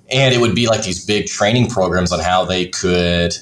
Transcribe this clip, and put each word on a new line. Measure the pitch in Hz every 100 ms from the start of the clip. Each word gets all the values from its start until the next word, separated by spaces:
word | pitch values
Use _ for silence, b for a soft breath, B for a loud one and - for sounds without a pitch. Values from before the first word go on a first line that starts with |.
| -
And | 131 135
it | 123
would | 117
be, | - 113
like, | 110
these | 92 87
big | - 104 -
training | - 104 120 113
programs | 98 90 90 87
on | 85
how | 87 90
they | 90 92 87
could | - 92 90 87 87 87 -